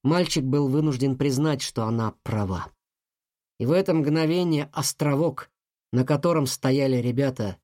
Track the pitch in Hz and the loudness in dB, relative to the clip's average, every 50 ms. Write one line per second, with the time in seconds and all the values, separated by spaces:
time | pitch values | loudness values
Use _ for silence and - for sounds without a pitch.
0 | - 131 160 180 180 - - 160 131 131 135 147 143 135 131 151 151 156 147 120 | 2 2 2 2 0 0 -2 -2 -2 0 0 0 0 2 0 0 0 0 0 0
1 | 135 135 131 131 139 143 131 131 151 160 147 139 - - - - 113 110 117 117 | 0 0 0 0 0 0 0 0 0 0 -2 -2 -6 -6 -4 -4 -2 -2 0 -2
2 | 113 107 - _ _ - 110 107 101 92 92 82 78 - _ _ _ _ _ _ | -2 -4 -4 _ _ -4 -2 -2 -2 -2 -4 -6 -6 -10 _ _ _ _ _ _
3 | _ _ _ _ _ _ _ _ _ _ _ _ 123 123 165 185 190 190 170 160 | _ _ _ _ _ _ _ _ _ _ _ _ 0 2 2 2 2 2 2 2
4 | 147 147 151 160 160 156 165 180 180 170 160 143 147 147 - 156 147 - - - | 2 2 2 2 2 2 2 2 2 2 0 0 -2 -4 -6 -4 -4 -4 -2 -2
5 | 151 147 143 139 170 160 - - - _ _ _ _ _ _ _ _ _ - 123 | 0 0 2 2 0 0 -2 -6 -14 _ _ _ _ _ _ _ _ _ 0 0
6 | 131 - 151 143 147 175 170 160 143 127 - - - 131 131 143 139 135 131 123 | 2 2 0 0 2 2 2 2 0 -2 -4 -2 0 0 2 2 2 2 0 0
7 | 117 123 113 127 139 135 127 - 110 98 95 _ | 0 -2 0 0 -2 -2 -2 -4 -6 -6 -6 _